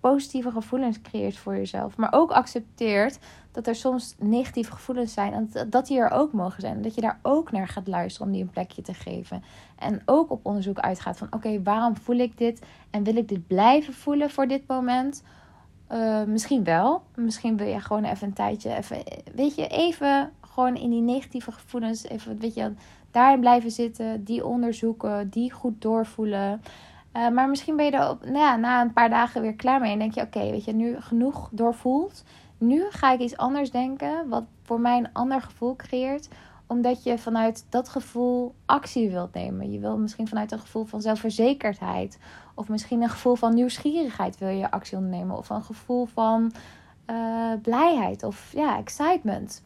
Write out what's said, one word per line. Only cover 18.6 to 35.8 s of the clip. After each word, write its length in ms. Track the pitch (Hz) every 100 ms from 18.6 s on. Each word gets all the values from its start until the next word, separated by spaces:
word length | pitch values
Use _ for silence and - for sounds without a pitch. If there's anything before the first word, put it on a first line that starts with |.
| 214 -
even, 260 | - - - - -
weet 200 | - 285
je, 120 | 294 -
even 680 | - 339 330 277 277 285 -
gewoon 360 | - - 254 247
in 140 | 240
die 100 | 233
negatieve 520 | 233 262 269 247 233
gevoelens, 520 | 220 - 247 226 226 -
even, 300 | 220 226 214
weet 160 | 226
je, 180 | 226 214 208 - - -
daarin 300 | 233 254 269
blijven 300 | 240 247 233
zitten, 540 | 226 233 233 226 220
die 220 | 202 233 -
onderzoeken, 840 | 240 233 226 226 226 214 208 208
die 220 | 220 247
goed 300 | - 254 220
doorvoelen. 760 | 220 226 220 - 214 196 196 214 - - - - -
Eh, 160 | 233 240
maar 200 | 247 269
misschien 280 | 277 - 302
ben 80 |
je 60 | 294
er 180 | 269 139
op, 160 | -
nou 140 | - 277
ja, 180 | 294 233
na 240 | 233 247
een 120 | 240
paar 180 | 233 233
dagen 320 | 233 240 240
weer 120 | 220
klaar 260 | 220 254 269
mee 120 | 226
en 60 | 208
denk 160 | 220
je, 60 | 220
"Oké, 300 | 226 208 208
weet 140 | 214
je, 80 | 214
nu 280 | 220 233 254
genoeg 480 | - 233 254 285 -
doorvoeld. 720 | 214 233 233 254 269 392 - - - - -
Nu 260 | 226 285 403
ga 220 | - 269
ik 80 | 254
iets 160 | 240 -
anders 340 | 247 285 277
denken, 580 | 247 262 269 285 320 302
wat 160 | 226 226 _
voor 180 | - 233
mij 180 | 240 247
een 140 | 226
ander 300 | - 247 269
gevoel 340 | - - 240
creëert." 520 | 262